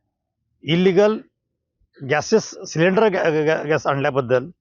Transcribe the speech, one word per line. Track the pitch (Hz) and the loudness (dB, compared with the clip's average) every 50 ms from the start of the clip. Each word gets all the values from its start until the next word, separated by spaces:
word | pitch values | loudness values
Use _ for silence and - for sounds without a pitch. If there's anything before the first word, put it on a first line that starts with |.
| _ _ _ _ _ _ _ _ _ _ _ _ - | _ _ _ _ _ _ _ _ _ _ _ _ -6
इलिगल | 139 160 175 185 190 180 185 208 214 220 - - _ _ _ _ _ _ _ _ _ _ _ _ _ _ - 143 131 | -2 0 2 2 2 4 4 2 2 0 -2 -8 _ _ _ _ _ _ _ _ _ _ _ _ _ _ -16 -6 -2
गॅसेस, | 151 151 139 - 220 214 - - - - 190 | -2 -2 0 0 0 0 0 -2 -10 -16 -16
सिलेंडर | - - 156 165 185 190 214 226 214 | -8 -2 0 0 2 2 2 2 2
गॅ-, | 175 190 - 165 151 156 151 | 2 0 0 0 0 0 0
गॅ-, | 151 160 160 151 | 0 0 -2 0
गॅस | 147 156 147 - | -2 -2 -2 0
आणल्याबद्दल | 151 139 139 139 147 131 135 131 113 127 123 131 175 - _ | -2 -2 0 -2 0 -2 -2 0 0 0 0 0 -4 -12 _